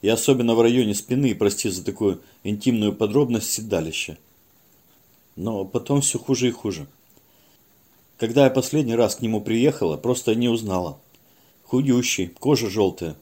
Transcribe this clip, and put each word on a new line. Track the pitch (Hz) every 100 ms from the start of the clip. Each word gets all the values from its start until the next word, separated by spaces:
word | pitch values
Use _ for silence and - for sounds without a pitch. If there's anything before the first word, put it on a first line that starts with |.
И | 98
особенно | 113 - 131 117
в | 113
районе | 117 123 110
спины, | 101 - 127 135
прости | 101 101 98 110
за | 92
такую | 87 98 104 85 - _
интимную | 101 104 131 117 104
подробность, | 101 107 120 135 117 101
седалища. | - 110 95 80 80 - 76 _ _ _ _ _ _ _ _ _ _ _ -
Но | 98 107
потом | 95 117 - 143
всё | 139 -
хуже | - 127 123
и |
хуже. | 120 107 85 71 _ _ _ _ _ _ _ _ _ _ _ _ _
Когда | 113 117
я | 135
последний | 131 127 151 131
раз | 113 110 -
к |
нему | 113 110
приехала, | 104 113 135 143 87 76
просто | 120 123 -
не | 110 120
узнала. | 113 110 92 87 71 _ _ _ _ _ _
Худющий, | - 127 135 123 120 - 87
кожа | - 131 147 110
жёлтая. | 101 98 - 85 71